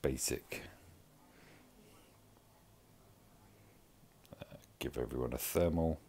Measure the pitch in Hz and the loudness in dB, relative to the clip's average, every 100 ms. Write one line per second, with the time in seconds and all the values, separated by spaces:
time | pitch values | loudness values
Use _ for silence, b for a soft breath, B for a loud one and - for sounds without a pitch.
0 | 69 67 - - - - B B B B | 0 0 -2 -4 -6 -12 B B B B
1 | - - B B B B B - - - | -20 -20 B B B B B -20 -20 -20
2 | - - - - - - - - - - | -20 -20 -20 -20 -20 -20 -20 -20 -20 -20
3 | - - - - - - - - - - | -20 -20 -20 -20 -20 -20 -20 -20 -20 -20
4 | - - - - - - - - - - | -20 -20 -20 -18 -18 -18 -20 -6 -6 -2
5 | 62 62 62 60 - 82 87 80 82 80 | -2 0 0 -2 0 4 4 4 2 0